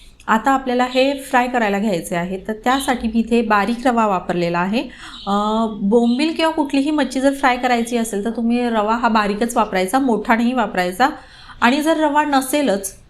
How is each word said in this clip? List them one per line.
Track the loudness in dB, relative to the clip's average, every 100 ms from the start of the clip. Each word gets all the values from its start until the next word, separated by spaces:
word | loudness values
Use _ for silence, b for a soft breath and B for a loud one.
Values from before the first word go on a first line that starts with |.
| B B -2
आता | 0 2
आपल्याला | 0 0 -2
हे | 0 2 0
फ्राय | 0 -2 0 0
करायला | 0 0 0
घ्यायचे | -2 -2 -4 -4
आहे, | -4 -6 -8
तर |
त्यासाठी | -4 0 0 0 -2 -2
मी | -2
इथे | 2 0
बारीक | 2 2 2 0 0
रवा | 2 2
वापरलेला | 0 -2 -2 0 0
आहे. | 0 -2 -4 B B B -4
अ, | -2 0 0 -2 -2
बोंबील | 2 2 4 2 0
किंवा | 0 0
कुठलीही | 0 0 0 0
मच्छी | 0 0 0
जर | 0
फ्राय | 2 0 0
करायची | 0 0 0 -2
असेल | -2 -4
तर | -4
तुम्ही | -2 0 0 0
रवा | 0 0 0
हा | 2
बारीकच | 2 0 0 -2 0
वापरायचा, | 0 0 0 0
मोठा | 2 0 2 2
नाही | 2
वापरायचा. | 0 -2 -2 -4 0 0 0 B B B 0
आणि | 2 2
जर | 2 2
रवा | 2 2
नसेलच | 2 0 0 0 0 0 -4 -12 -18